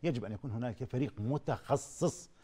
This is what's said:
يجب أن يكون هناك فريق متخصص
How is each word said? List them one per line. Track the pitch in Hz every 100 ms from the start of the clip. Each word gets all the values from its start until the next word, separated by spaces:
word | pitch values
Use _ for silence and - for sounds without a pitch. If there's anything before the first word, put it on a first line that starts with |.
يجب | 165 120
أن | 101
يكون | 107 139
هناك | 113 123 101
فريق | 127 127 135 -
متخصص | 110 147 - 117 - 143 - - 123 - - -